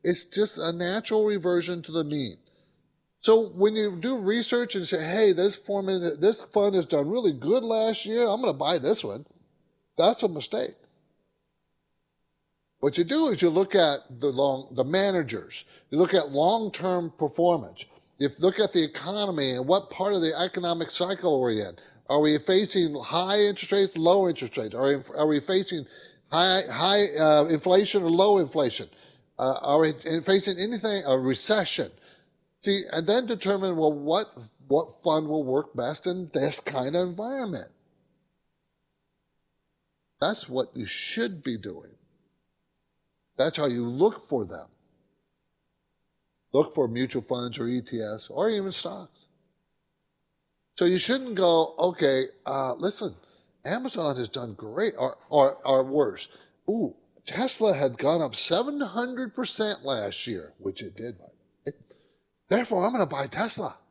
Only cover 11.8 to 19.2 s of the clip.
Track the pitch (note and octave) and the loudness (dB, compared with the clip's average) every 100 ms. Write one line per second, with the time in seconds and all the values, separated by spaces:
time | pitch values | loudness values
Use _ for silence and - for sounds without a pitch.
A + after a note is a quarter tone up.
11.8 | _ _ _ _ _ _ _ _ _ _ | _ _ _ _ _ _ _ _ _ _
12.8 | C#3+ D3 E3 D4+ D#4 F#3 F3 D#3+ F#3+ G3 | 0 0 0 2 2 4 2 4 2 4
13.8 | D#3+ C#3+ - B2 C#3+ B2+ C#3 C3 - B2+ | 4 2 -8 -4 -2 2 0 0 -4 -4
14.8 | C3 F#3 G3+ F#3 C3+ A2 - - - - | 0 2 2 0 -2 -8 -8 -14 -14 -20
15.8 | _ D3 F3 F#3+ D3 C#3 E3+ A3+ G#3+ - | _ 0 4 4 2 2 2 2 -2 -4
16.8 | F#3 F3+ E3+ - D3+ D#3 F3 E3 F2+ F2 | -2 -2 -4 -6 -6 0 2 2 -4 -14
17.8 | - - _ _ C#3 - F3 F#3+ G#3 F3+ | -16 -18 _ _ -4 2 0 2 0 0
18.8 | D3+ - D#3+ G#3 | 0 -4 -8 -4